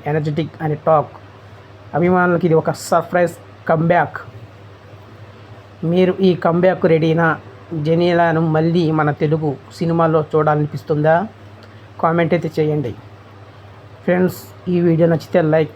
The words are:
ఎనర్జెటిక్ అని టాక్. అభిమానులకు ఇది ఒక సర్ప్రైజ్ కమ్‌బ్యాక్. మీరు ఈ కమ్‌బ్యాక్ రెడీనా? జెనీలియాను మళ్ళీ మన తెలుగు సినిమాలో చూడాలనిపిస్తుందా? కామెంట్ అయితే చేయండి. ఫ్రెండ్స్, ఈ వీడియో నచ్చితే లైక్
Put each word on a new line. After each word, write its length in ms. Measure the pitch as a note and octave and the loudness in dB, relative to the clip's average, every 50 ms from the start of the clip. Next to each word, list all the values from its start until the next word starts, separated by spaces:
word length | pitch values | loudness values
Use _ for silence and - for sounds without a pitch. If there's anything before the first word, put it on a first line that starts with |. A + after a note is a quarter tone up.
| - D3 D3+ | -4 -4 -4
ఎనర్జెటిక్ 440 | D#3 D3 D#3+ D3 D#3+ D#3+ - - - E3 | -2 -2 -4 -4 -4 -6 -8 -8 -8 -6
అని 140 | D3+ D3+ D3 - E3+ | -6 -6 -4 0 2
టాక్. 260 | D#3+ D3+ C3+ - - - - - - - - - - - - - - - - - - D3 | 2 2 0 -2 -8 -20 -20 -20 -20 -20 -20 -20 -20 -20 -20 -20 -20 -20 -16 -8 -4 -2
అభిమానులకు 480 | F3 F3+ F#3 F3+ F3+ F3+ F3 E3 F3 F3 | 0 2 2 2 2 2 0 0 0 2
ఇది 80 | D#3+ D#3+ D#3+ | 0 0 0
ఒక 80 | E3 D3+ - - - | -2 -6 -6 -4 -2
సర్ప్రైజ్ 480 | F#3+ E3+ D#3+ - - F3+ F3 E3 E3 - - - - - - - | -2 -2 -2 0 0 0 0 0 -2 -8 -20 -20 -20 -12 -4 -2
కమ్‌బ్యాక్. 460 | E3 D#3+ E3 E3+ F3 E3+ D3+ - - - - - - - - - - - - - - - - - - - - - - - - - - - - - - - - - - - - D#3+ | 0 0 2 2 2 2 0 -2 -4 -14 -16 -16 -20 -20 -20 -20 -20 -20 -20 -20 -20 -20 -20 -20 -20 -20 -20 -20 -20 -20 -20 -20 -20 -20 -20 -20 -20 -20 -20 -20 -16 -8 -4 -2
మీరు 240 | E3+ F3+ F#3 F3+ F#3 F#3+ F#3+ F#3 | 2 2 2 2 2 2 2 2
ఈ 20 | F3 E3 - | 2 2 0
కమ్‌బ్యాక్ 400 | E3+ E3 F3 F3+ F#3 F3+ E3+ - F3 | 0 0 2 2 2 0 2 2 2
రెడీనా? 340 | E3 D#3+ D#3 D#3+ D#3+ E3 E3 D#3+ D3+ - - - - - - - F3 D#3+ D3 D#3 | 2 2 2 2 2 2 2 0 0 -2 -6 -18 -20 -20 -16 -12 -10 -6 -2 -2
జెనీలియాను 540 | E3 E3 F3 F3 F3 E3+ E3+ E3+ D#3+ D#3+ E3 D#3+ D#3 | 0 2 2 2 2 2 2 2 2 0 0 0 0
మళ్ళీ 280 | D#3 D#3+ E3+ E3 F3+ E3+ D#3 D#3+ D#3 | 0 0 2 0 0 0 0 0 0
మన 100 | D3+ D3 D3 - | 0 0 -2 -2
తెలుగు 280 | E3 D3+ D#3 D#3 D#3 D3+ C3 - - - - - | -2 -2 -2 0 -2 -4 -6 -6 -12 -18 -10 -6
సినిమాలో 420 | F3+ E3 E3 E3 E3 D#3+ D#3 D#3+ D3+ - | -4 -2 0 0 2 2 2 0 0 0
చూడాలనిపిస్తుందా? 840 | - D#3 D3+ D#3 D3+ D3+ D3+ D3 - D3 - - D#3+ D3 D3+ D#3 D#3+ E3+ G3+ A3 - - - - - - - - - - - - - - | 0 0 2 2 2 0 -2 -4 -6 -10 -6 -4 -2 0 2 2 2 2 0 -4 -10 -16 -20 -20 -20 -20 -20 -20 -20 -20 -20 -20 -12 -4
కామెంట్ 320 | - E3 E3 E3+ E3+ D#3 F3+ | -2 0 2 2 0 0 0
అయితే 140 | E3+ D3+ D#3+ - | -2 -2 -4 -4
చేయండి. 360 | - D#3 D3+ D3+ D3+ C3+ A#2+ F#2+ - - - - - - - - - - - - - - - - - - - - - - | -2 -2 0 0 -2 -4 -4 -8 -10 -16 -20 -20 -20 -20 -20 -20 -20 -20 -20 -20 -20 -20 -20 -20 -20 -20 -20 -20 -10 -4
ఫ్రెండ్స్, 360 | - F3 F3+ F#3 F3 - - - - - - - F3+ F3+ | -2 0 0 0 -2 -2 -6 -16 -20 -20 -14 -6 -4 -2
ఈ 20 | F3 E3+ F3 | 0 2 2
వీడియో 200 | E3 D#3 E3+ E3 | 2 4 2 2
నచ్చితే 280 | E3+ D#3 - - - F#3 E3+ D#3 D#3 | 2 0 -2 -2 0 0 2 2 2
లైక్ 180 | D#3+ D#3 D3+ - | 2 0 0 -2